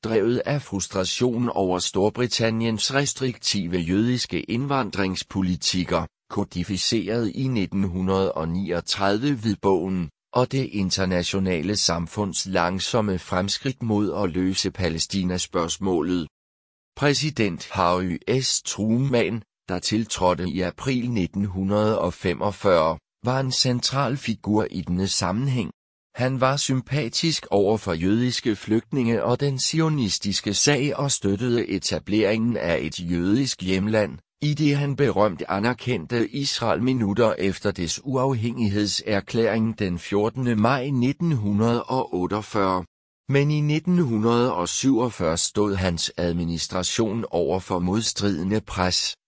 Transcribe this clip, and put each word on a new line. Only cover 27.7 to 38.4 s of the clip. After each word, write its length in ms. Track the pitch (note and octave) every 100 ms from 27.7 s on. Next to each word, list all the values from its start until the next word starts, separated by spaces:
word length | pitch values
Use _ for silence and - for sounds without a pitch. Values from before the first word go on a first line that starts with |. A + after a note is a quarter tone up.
| A2
for 160 | F#2+
jødiske 640 | E2 F2+ A2+ B2 - A#2+ G#2
flygtninge 680 | - A2 - C#3+ A#2 A2+
og 160 | G2+ B2+
den 180 | C#3+ C3
zionistiske 960 | - D#3+ D#3+ D3+ G#2+ - G#2 F#2 G#2+
sag 420 | G2 - C#3+ C#3+ -
og 160 | C#3+
støttede 560 | - G2 G2 B2 A#2+ -
etableringen 880 | F#2 - D#2+ - G#2 G2+ A2 A#2 A#2
af 220 | E2+ D#2+
et 200 | D2+ -
jødisk 600 | E2+ F2 F2+ A2+ C3+ -
hjemland, 560 | F#2 F#2+ G2+ A2 G2 C2+ - _
idet 360 | D3 D3 D3+ C#3+
han 200 | C#3+ C#3
berømt 460 | C3+ F#2 G#2 E2 -
anerkendte 800 | G2 A#2 B2 A#2+ A2+ D2+ A#2+ G#2+
Israel 540 | C#3+ C#3 - A#2 D#2+
minutter 520 | B2 C3 G2+ G2+ A2+ -
efter 320 | G2 F2+ G#2
dets 300 | F#2 E2 -
uafhængighedserklæring 1700 | C#3+ C3 C3+ B2